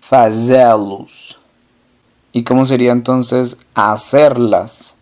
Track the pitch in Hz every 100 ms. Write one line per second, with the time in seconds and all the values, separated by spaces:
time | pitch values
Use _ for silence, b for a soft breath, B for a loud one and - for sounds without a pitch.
0 | - 131 113 110 117 127 123 110 101 98
1 | - - - - _ _ _ _ _ _
2 | _ _ _ 120 117 127 131 131 123 123
3 | 120 127 120 127 123 117 _ - 104 107
4 | - 139 151 123 120 95 107 - - _